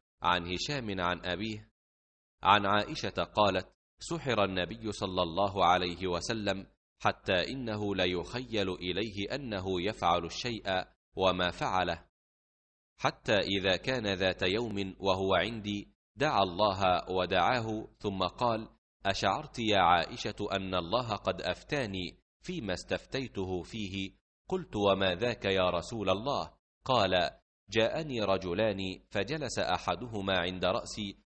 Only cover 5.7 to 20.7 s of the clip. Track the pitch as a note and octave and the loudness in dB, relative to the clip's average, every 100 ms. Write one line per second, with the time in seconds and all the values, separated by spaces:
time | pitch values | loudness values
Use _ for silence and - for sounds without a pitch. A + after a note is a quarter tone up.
5.7 | F2+ F2+ E2+ F#2 E2+ - A2+ G2+ G2 F#2 | 4 2 -2 -2 -2 -2 -2 -2 -4 -8
6.7 | _ _ - A2 - - F#2 E2+ C3+ A#2 | _ _ -4 -2 -2 2 2 2 -4 -4
7.7 | G#2 G#2 F#2+ F2+ F2+ E2+ B2+ B2 A2 F#2+ | -4 -2 0 0 0 -4 -6 -4 -2 -2
8.7 | F#2 F2+ F2 A2+ G2 G2 C#3 B2+ G2+ F#2+ | -2 -4 -2 -4 -4 -6 -6 -4 -4 -2
9.7 | F2+ F#2+ A2 F2 F2 E2+ - B2 A2+ G2 | 0 -2 0 2 2 0 -6 -6 -6 -2
10.7 | F#2 - _ _ - F#2 F2+ F2+ - C#3 | -2 -4 _ _ 0 2 2 0 0 -2
11.7 | F#2 F2 E2+ - _ _ _ _ _ _ | 0 0 -4 -10 _ _ _ _ _ _
12.7 | _ _ - C#3+ - - G#2 F2+ G2 F#2+ | _ _ -4 -4 -2 0 2 2 0 2
13.7 | F2+ - B2+ G#2 F#2 F#2+ F2+ F#2 G#2 A#2 | 0 0 -2 -2 0 0 0 0 0 -2
14.7 | G2+ F#2+ - F#2+ F#2+ F#2+ F2+ G2 A#2 G2+ | -4 -6 -2 0 2 4 2 2 -2 -6
15.7 | G2+ - _ _ G#2 D3+ A2+ G2 F2 G#2+ | -6 -8 _ _ -2 0 2 2 4 2
16.7 | F#2+ F#2+ F2 - F#2 F2+ F#2 F2+ B2+ A2+ | 4 4 2 2 0 2 4 4 2 0
17.7 | G#2+ - - G#2 F#2+ F2+ - A#2+ A2+ A2 | -4 -8 -8 -4 -2 -2 0 0 0 -4
18.7 | _ _ _ G2 F#2+ G2+ A#2 D3+ - A2 | _ _ _ -4 0 0 0 -4 -4 2
19.7 | G2 F2 F2 D#2 B2 A2 - G#2 G2 F#2+ | 6 8 6 4 -4 -8 -4 -2 -2 -2